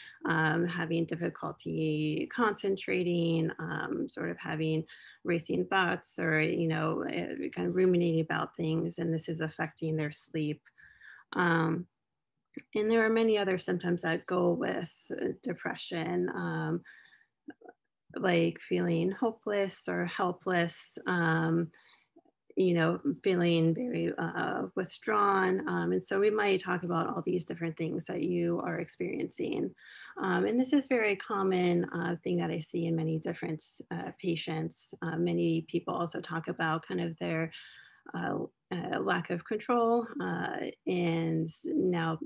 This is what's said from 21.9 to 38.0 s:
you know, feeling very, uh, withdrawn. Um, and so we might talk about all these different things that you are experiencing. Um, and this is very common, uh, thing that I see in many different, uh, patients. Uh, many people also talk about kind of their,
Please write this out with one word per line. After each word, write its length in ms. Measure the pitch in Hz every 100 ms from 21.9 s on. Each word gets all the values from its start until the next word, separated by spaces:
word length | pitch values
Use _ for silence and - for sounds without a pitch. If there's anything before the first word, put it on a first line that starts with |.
| _ _ - _ _ _ -
you 160 | 185
know, 280 | 170 165 175 - -
feeling 500 | 196 180 170 165 165
very, 380 | 165 247 165 170 -
uh, 520 | 170 175 170 - 190 -
withdrawn. 920 | 185 - - 214 202 196 185 190 202
Um, 220 | 180 170
and 140 | 185
so 160 | - 196
we 100 | 208
might 300 | 214 202 185
talk 240 | 185 180
about 240 | 175 170 170
all 140 | 175 180
these 180 | 180
different 320 | - 170 165 160
things 300 | 160 175 170
that 160 | 185
you 380 | 180 175 170 170
are 180 | 175 170
experiencing. 960 | 170 - 185 - 185 - - - 190 - - - - 381
Um, 280 | 190 180
and 160 | 196 240
this 120 | 254
is 140 | 285 -
very 300 | 247 214 196
common, 720 | - 202 190 185 180 175 180
uh, 280 | 170 175 170
thing 140 | - 175
that 160 | 170
I 60 | 165
see 280 | 156 175 165
in 80 |
many 240 | 165 160 160
different, 460 | 165 170 175 156 - - -
uh, 220 | 170 185 -
patients. 720 | 180 165 - 156 165 - - -
Uh, 140 | 170 160
many 460 | 175 170 170 165
people 300 | 160 170 -
also 280 | 175 170 -
talk 260 | - 165 -
about 400 | - 165 160 -
kind 140 | 185
of 180 | 170 160
their, 320 | 175 160 160 - - - - _